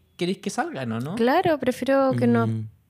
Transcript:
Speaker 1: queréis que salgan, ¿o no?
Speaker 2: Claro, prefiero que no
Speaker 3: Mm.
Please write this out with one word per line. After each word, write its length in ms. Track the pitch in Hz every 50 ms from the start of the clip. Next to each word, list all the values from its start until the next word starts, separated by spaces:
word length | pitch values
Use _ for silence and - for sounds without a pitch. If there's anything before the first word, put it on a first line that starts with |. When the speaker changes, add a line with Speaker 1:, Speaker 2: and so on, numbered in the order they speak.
| _ _ _ -
Speaker 1:
queréis 200 | 180 175 196 180
que 120 | - 202
salgan, 400 | - 233 285 339 285 139 131 117
¿o 80 | 110 113
no? 160 | 123 147 185
Speaker 2:
Claro, 420 | 240 226 247 277 349 370 359 311 269
prefiero 520 | - 247 240 - 254 254 269 269 269 262 262 240
que 100 | 247 240
no 180 | 240 233 226 220
Speaker 3:
Mm. 220 | 110 110 110 - - _ _ _